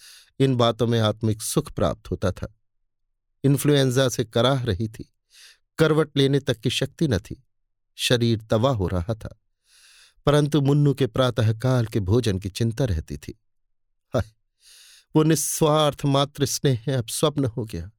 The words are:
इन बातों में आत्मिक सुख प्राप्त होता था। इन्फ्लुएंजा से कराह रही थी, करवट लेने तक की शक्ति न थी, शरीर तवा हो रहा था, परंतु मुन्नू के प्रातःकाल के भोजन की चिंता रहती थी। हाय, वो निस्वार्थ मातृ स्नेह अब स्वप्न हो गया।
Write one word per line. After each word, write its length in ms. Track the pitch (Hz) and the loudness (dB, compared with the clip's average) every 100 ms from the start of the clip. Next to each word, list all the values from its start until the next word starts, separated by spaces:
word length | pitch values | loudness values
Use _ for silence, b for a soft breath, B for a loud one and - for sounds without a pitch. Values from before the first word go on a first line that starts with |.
| B B B B | B B B B
इन 160 | 135 123 | 2 4
बातों 300 | 117 110 117 | 2 2 0
में 140 | 117 | 2
आत्मिक 420 | 107 107 110 107 | 0 0 -2 -2
सुख 300 | - - - | -2 -4 -4
प्राप्त 380 | - 90 - - | -2 -2 -2 -8
होता 220 | 92 95 | -4 -4
था। 220 | - - _ _ _ _ _ _ _ _ _ | -4 -10 _ _ _ _ _ _ _ _ _
इन्फ्लुएंजा 640 | 135 139 143 143 135 123 131 | 0 2 2 2 2 2 0
से 160 | - | -2
कराह 380 | 117 117 120 139 | -2 2 2 2
रही 260 | 123 90 110 | -2 -4 -6
थी, 240 | - - _ _ B B B _ - | -10 -20 _ _ B B B _ 0
करवट 380 | 160 151 156 135 | 2 2 0 0
लेने 240 | 139 139 | 2 0
तक 160 | - 123 | -2 -4
की 140 | 127 | -2
शक्ति 380 | - 135 - 160 | -4 -4 -2 -2
न 100 | 101 | -2
थी, 240 | - - _ _ _ _ _ - | -4 -16 _ _ _ _ _ -6
शरीर 420 | - 123 117 110 | 0 2 2 0
तवा 300 | 110 110 131 | 0 0 2
हो 180 | 113 87 | 0 -2
रहा 260 | 90 87 | -2 -4
था, 240 | 110 - - _ _ b b b b b b - | -8 -10 -18 _ _ b b b b b b 0
परंतु 340 | 147 147 151 | 2 2 2
मुन्नू 340 | 139 147 143 | 2 4 2
के 120 | 131 127 | 2 -2
प्रातःकाल 800 | - 127 120 110 110 127 127 110 | 0 0 2 0 0 0 0 0
के 140 | 113 | -4
भोजन 380 | 90 117 117 95 | 0 0 0 -2
की 100 | 95 | -4
चिंता 360 | - 117 110 | -4 -4 -2
रहती 320 | 131 80 - 73 | -2 -4 -6 -12
थी। 220 | - - _ _ _ _ _ _ _ | -14 -20 _ _ _ _ _ _ _
हाय, 180 | 127 - _ _ _ B B B B B | -4 -4 _ _ _ B B B B B
वो 80 | 156 | 2
निस्वार्थ 840 | 156 151 - - 156 156 151 - | 2 2 -2 0 2 2 2 0
मातृ 420 | 143 139 143 - 139 | 0 0 0 -2 -4
स्नेह 520 | - 147 120 - 131 | -2 -2 -2 -2 -4
अब 80 | 110 | -4
स्वप्न 380 | - 156 147 | -2 -2 0
हो 200 | 131 127 | -4 -4
गया। 260 | 110 85 90 | -8 -10 -12